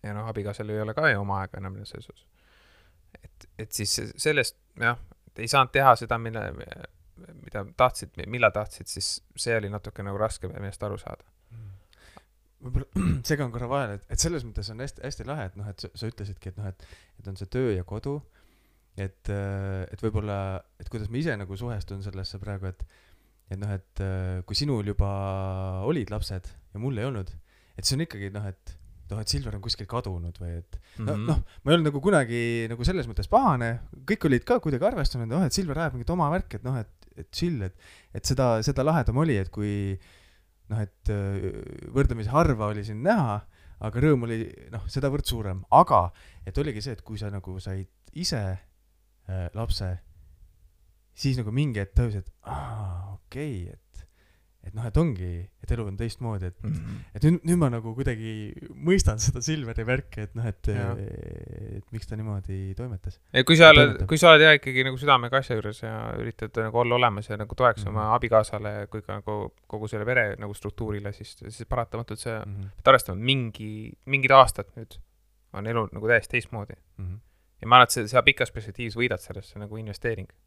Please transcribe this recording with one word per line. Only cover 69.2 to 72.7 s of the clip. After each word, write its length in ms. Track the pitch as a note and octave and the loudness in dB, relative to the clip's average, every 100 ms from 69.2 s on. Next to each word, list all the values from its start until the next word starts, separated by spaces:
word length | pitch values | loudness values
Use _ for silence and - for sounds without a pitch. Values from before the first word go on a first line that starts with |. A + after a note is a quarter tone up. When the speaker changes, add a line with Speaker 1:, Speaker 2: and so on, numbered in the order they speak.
Speaker 1:
nagu 320 | G2+ G#2 G#2+ _ _ | -6 -6 -6 _ _
kogu 220 | G#2+ G#2+ | -10 -6
selle 160 | A2 | -6
pere 320 | G#2+ B2+ G#2+ - | 0 0 0 -4
nagu 180 | G#2 | -10
struktuurile, 580 | G#2 G#2 - A2 G#2 G2+ | -8 -10 -8 -6 -6 -8
siis, 220 | G#2 G#2 - | -12 -16 -16
siis 260 | - A2 A#2 | -18 -14 -6
paratamatult 500 | B2+ A#2 A2+ A#2 G#2+ | -4 -4 -6 -8 -8
see 200 | - A2+ | -6 -8
Speaker 2:
Mhm. 300 | G#2 G2 G2 | -8 -10 -10